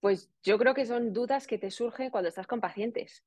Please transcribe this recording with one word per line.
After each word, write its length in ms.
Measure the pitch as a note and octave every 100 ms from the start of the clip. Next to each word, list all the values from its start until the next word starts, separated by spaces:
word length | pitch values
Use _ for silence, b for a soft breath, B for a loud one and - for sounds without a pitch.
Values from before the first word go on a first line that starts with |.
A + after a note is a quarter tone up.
Pues 280 | G3+ F#3+ - _
yo 160 | - G#3
creo 160 | A#3
que 100 | C4+
son 280 | A#3+ A#3+ A#3
dudas 340 | G3 A#3+ C4+ C4
que 120 | A3
te 120 | G3
surgen 400 | - A#3 A3+ C4
cuando 180 | A3+ F3
estás 200 | E3+ F#3+
con 120 | A#3+
pacientes 600 | F#3 F#3 A3 A3+ - -